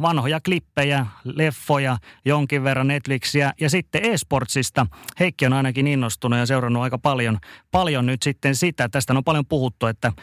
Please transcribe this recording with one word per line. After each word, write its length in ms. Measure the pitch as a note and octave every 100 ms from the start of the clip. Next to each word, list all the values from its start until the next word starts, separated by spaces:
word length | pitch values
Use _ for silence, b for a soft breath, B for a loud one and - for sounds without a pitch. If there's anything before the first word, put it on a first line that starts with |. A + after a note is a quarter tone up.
vanhoja 380 | D#3+ D#3+ C3 D#3
klippejä, 680 | - F3 - - C#3+ C#3 A2+ -
leffoja, 760 | B2 B2+ D#3 C3 - C#3+ C3+ A2+ B B C3+
jonkin 380 | D3 C#3 D3
verran 240 | C3+ C3 C3+
Netflixiä 640 | C#3+ C3+ C3 - D3 C#3 -
ja 100 | D#3
sitten 360 | F3+ - D#3+ A3+
e-sportsista. 800 | F#3+ - C#3 - C#3 B2 - A#2+ B B -
Heikki 260 | F3+ - C3
on 80 |
ainakin 340 | C3+ C3+ B2+ C#3+
innostunut 520 | C#3 A#2 - B2 A#2+
ja 60 | A#2+
seurannut 380 | C3+ B2 A#2+
aika 140 | B2 B2
paljon, 400 | D3 C3 A#2 G#2+ B B B
paljon 340 | F3+ F3+ C3+ B2
nyt 180 | B2+
sitten 320 | D3 - C#3 C3+
sitä. 340 | F3 - A#2+
Tästä 240 | C#3 B2+
on 100 | C3
paljon 220 | D3 D3+ C3+
puhuttu, 400 | D3+ B2+ - A2+
että 280 | A2 A#2+ F#2